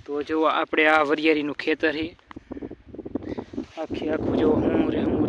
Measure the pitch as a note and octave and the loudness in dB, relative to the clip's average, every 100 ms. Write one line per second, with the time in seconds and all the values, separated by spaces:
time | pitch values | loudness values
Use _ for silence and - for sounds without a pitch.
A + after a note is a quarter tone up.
0 | - C#3+ D3 D#3 D#3 C3+ D#3 D#3+ D#3 D#3 | -8 -6 -2 2 2 2 0 2 4 6
1 | C#3+ D3+ D#3 D3+ D3 C3+ - D#3 D#3+ D3 | 4 2 4 2 0 -4 -2 0 0 -2
2 | D#3+ - - - - - - - - - | -6 -10 -18 -18 -14 -12 -12 -14 -18 -14
3 | - - - - - - - - D#3+ - | -8 -8 -8 -10 -10 -10 -10 -8 -8 -4
4 | D#3 D#3 - - D#3 - - - - - | -4 -2 0 2 2 2 2 2 0 0
5 | - - | 0 0